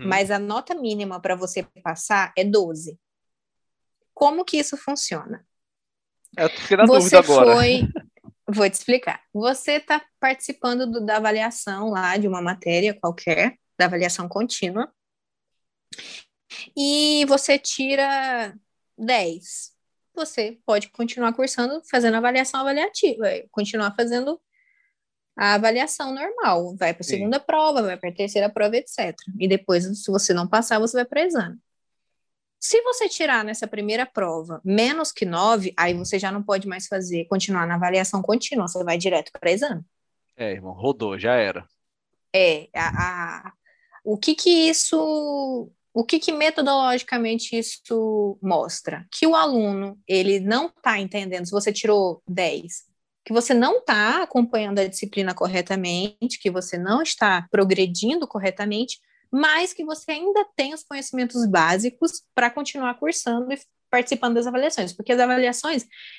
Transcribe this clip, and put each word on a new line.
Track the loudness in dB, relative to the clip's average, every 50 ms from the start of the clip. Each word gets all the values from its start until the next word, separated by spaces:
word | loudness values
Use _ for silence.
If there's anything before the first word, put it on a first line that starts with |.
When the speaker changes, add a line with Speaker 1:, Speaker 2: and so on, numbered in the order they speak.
| -2
Speaker 1:
Mas | 0 0 0 0 0
a | -2 -4
nota | -4 -4 -4 -4 -4 -6 -6
mínima | -6 -4 -4 -4 -4 -6 -8 -8 -6
pra | -4 -4 -4
você | -4 -4 -6 -6 -8 -8 -8 _ -12 -10
passar | -8 -8 -8 -4 0 0 0 0 0 -4
é | _ -2
doze. | 2 4 4 2 2 -2 -8 -12 -14 -16 -18 _ _ _ _ _ _ _ _ _ _ _ _ _ _ _ _ _ _ _ _ _ _ _
Como | 2 2 2 2 2 -2
que | -2 0 -2
isso | -2 -2 -6
funciona? | -8 -6 -6 -6 -4 -6 -6 -6 -8 -8 -10 -14 -14 _ _ _ _ _ _ _ _ _ _ _ _ _ _ _ _ _ _ -2
Speaker 2:
É, | 0 0
eu | 0
fiquei | 0 -2 -2 2 6
na | 8 8
Speaker 1:
Você | 10 10 8 8 10 10
Speaker 2:
dúvida | 10
agora. | 10 10 8 8 8 8 8
Speaker 1:
foi, | 8 6 4 4 2 0
Speaker 2:
<laughs> | -2 -2 -6 -12 _ _ _ _ -20 -20 _ _ -4
Speaker 1:
vou | 0 2 2 2
te | 2
explicar. | 0 0 2 2 2 2 -2 -8 -8 _ _ -6
Você | -2 0 0 0 0 -2 -2 -2 -2
tá | 0 0 -2 -2 -2 _ _ _
participando | 0 0 0 -2 -6 -10 -8 -4 -4 -2 -2 -2 -2 -2
do, | -4 -4 -2
da | 0 0 0
avaliação | 0 0 0 0 -2 -4 -6 -8 -8 -8 -6 -6 -4 -4
lá | -2 -2 0 0 0
de | 0 0
uma | 0 -2 -2 -2
matéria | -4 -4 -4 -2 -2 0 2 2 0 0 -2
qualquer, | -4 -6 -6 -4 -2 0 0 2 2 0 -2 _ _ _ _ 0
da | 0
avaliação | 2 2 0 -2 -2 -2 -4 -6 -6
contínua, | -4 -4 -4 -4 -4 -4 -6 -4 -4 -4 -6 -6 _ _ _ _ _ _ _ _ _ _ _ _ _ _ _ _ _ _ _ _ -20 -18 -18 -18 -18 -20 -20 _ _ _ _ _ -18 -18 -18 -10 _
e | -2 0 2 2 2 4 4 4 2 4
você | 4 4 4 4 2 2 2
tira | 0 -2 -6 -4 -2 -2 0 0 0 0 0 -2 -2 -2 -2 -4 -4 -6 -10 -14 _ _ _ _ _ _ _
dez. | -6 -2 0 2 2 2 0 -4 -8 -12 -14 -14 -14 -14 -16 _ _ _ _ _ _ _ _ _
Você | -8 -8 -6 -4 -6 -6 -6 -8 -8 _
pode | 0 0 0 0 -2
continuar | _ -6 -6 -4 -2 -2 0 0 0
cursando, | 0 -2 -2 0 -2 -2 -2 -4 -6 -6 -2
fazendo | 0 2 2 2 2
avaliação | 2 2 2 2 2 0 0 -2 -2
avaliativa, | -2 0 0 0 -2 -2 0 0 0 2 2 0 0 -2
é, | -2 -2 -6 -8 _
continuar | -4 -4 -2 -2 -2 -2 -2 0
fazendo | 0 0 0 0 -2 -2 -2 -4 -6 _ _ _ _ _ _ _ _ _ _ _ _ _ _ _ _ _ _ _
a | 0 2 4 4
avaliação | 4 4 4 2 2 0 -2 -4 -6 -6 -6 -6
normal. | -6 -6 -6 -4 0 2 2 2 2 0 -2 -4
Vai | -2 -2 -2 -2
pra | -2 -4
Speaker 2:
Sim. |
Speaker 1:
segunda | -6 -4 -2 -2 -2 -2 -2
prova, | 0 0 2 2 4 4 2 2 0
vai | -2 -2
pra | -6 -8 -8 -6
terceira | -4 -4 -2 0 0 0 0
prova, | 2 0 0 2 2
et | 0 -2 -4
cetera. | -6 -6 -6 -6 -8 -10 -14 -14 -6 -2
E | 0
depois, | 2 2 2 2 2 2 2 0 -2 -6 -6 -4
se | -2
você | -2 0 2 2 2
não | 2 2 2
passar, | 2 0 2 2 0 0
você | 0 0 0
vai | -2 -2
pra | -2 0 0 0
exame. | 0 0 -2 -4 -4 -8 -14 _ _ _ _ _ _ _ _ _ _ _ _ _ _ _ _ _ _ _ _
Se | -2 2 2 2 2
você | 2 0 0 -2 -4
tirar | -2 -2 0 0 0 0 0
nessa | -4 -6 -8 -8 -8
primeira | -6 -6 -4 -2 -2 -2 -4
prova | -4 -4 -4 -4 -2 -4 -6 -8 -10 -12 -8 -2
menos | 0 2 4 4 2 2 -2 -4 -6 -4
que | -4 -4
nove, | -2 0 2 4 4 4 2 0 -2 -2
aí | 0 0 0 0
você | -2 -4 -4 -4 -4
já | -2 -4 -4
não | -4 -2
pode | -2 -2 -2 -2
mais | -4 -8 -8 -8 -6
fazer, | -6 -6 -6 -4 -4 -6 -4
continuar | -2 -2 -2 -2 -2 -2 -2 0 0
na | 0
avaliação | 0 0 2 2 2 0 0 -2 -2
contínua, | 0 0 0 0 0 -2 -2 -2 -2
você | -2 -4 -4 -2
vai | -2 -2 0
direto | 0 0 0 0 -2 -4 -8 -4
pra | 0 0 0
exame. | 0 0 -4 -4 -8 -12 -14 _ _ _ _ _ _ _ _ _
Speaker 2:
É, | -8 -6 -6
irmão, | -6 -6 -10 -12 -10
rodou, | -4 -2 -2 0 0 -4 -6 -4
já | -2 0 2 2
era. | 2 2 0 -2 -6 -10 -16 _ _ _ _ _ _ _ _ _ _ _ _ 2
Speaker 1:
É, | 4 4 4 2 0 -4 -8 -6
a, | -4 -4 -2 -2 -2 -4 -4 -4 -6 -8 -8 -10 -12 -14 -18
a, | -20 _ _ _ _ _ _ _ -20 -10 -6
o | -4 -4 -2
que | 0 -2 -2
que | 2 4 4 4 6 4 4
isso, | 2 2 0 0 0 0 0 0 -2 -2 -2 -4 -4 -4 -4 -4 -6 -6 -8 -10 -16 _ _ _ -4
o | -4 0
que | 0 0 0
que | 0 -2 -2
metodologicamente | 0 0 0 2 0 0 2 2 2 2 2 0 0 -2 -4 -4 -2 -2 -2 -2 -4 -4 -4 -4
isso | -6 -4 -6 -10 -14 _ -4 -2 -2 0 0 0 0 -2 -2 -4 -4 -2
mostra? | 0 0 0 0 -2 -6 -10 -10 -10 -10 -10 -12 -14 -4
Que | 0 2
o | 4 4
aluno, | 4 4 2 2 2 0 0 -2 -4 -4 -6 -10 -12 _
ele | 0 2 2 4 4 2 2
não | 2 2 0 0 0 -2 -6 _ -2
tá | -2 0 0
entendendo, | -2 -4 -6 -6 -6 -6 -6 -8 -6
se | -4 -2
você | -2 0 -2 -2
tirou | 0 2 4 4 4 4 2 -2 -4 _
dez, | -8 -4 -2 -2 -2 -2 -4 -8 -10 -14 -18 -18 _ _ _ _ _ _ _ _
que | -2 0
você | 0 2 4 4
não | 4 4 4 2 2 2
tá | 2 2 2 2 2 2 0 -2
acompanhando | 0 2 2 2 2 2 0 -2 0 0 0
a | 0 -2
disciplina | -2 -6 -8 -6 -4 -2 -2 -2 -2
corretamente, | -2 -2 -2 -2 -2 -2 -2 -2 -2 -2 -2 -2 -2 -4 -4 -4 _ -6 -6 -4 -4
que | -4 -2
você | -2 -2 -4 -6 -6 -6
não | -2 0 0 0 0
está | -2 -2 0 2 2 2 0 0 0
progredindo | 2 2 4 4 2 2 2 0 0 -2 -2 -2 0 -2 -4
corretamente, | -6 -6 -4 -4 -4 -4 -4 -4 -4 -2 -4 -4 -6 -8 -14 _ _ _ _ _ _
mas | -2 0 2 2 2 2 0 -2 -6
que | -8 -8
você | -8 -8 -8 -8 -8 -8
ainda | -4 -2 0 0 0 0 0 _
tem | -4 -4 -4 -6
os | -12 -14
conhecimentos | -12 -12 -10 -10 -6 -4 -4 -4 -2 0 0 0
básicos | 2 4 4 4 4 2 2 0 -2 -2 _ -2 -2 -2 -6 -16 _ _
pra | 0 0 0
continuar | 0 -4 -8 -8 -6 -6 -4 -4 -4 -4
cursando | -4 -4 -4 -4 -4 -4 -4 -4 -4 -4 -6
e | -8 -10 _ _ _ _ _
participando | 0 0 0 0 -2 -2 -2 0 0
das | 0 0
avaliações, | 0 0 -2 -2 0 -2 -4 -6 -6 -8
porque | -6 -2 0 2
as | 2
avaliações, | 2 2 2 2 2 0 -2 -2 -4 -4 -4 -4 -6 -8 -14 -20 -20 -20 -20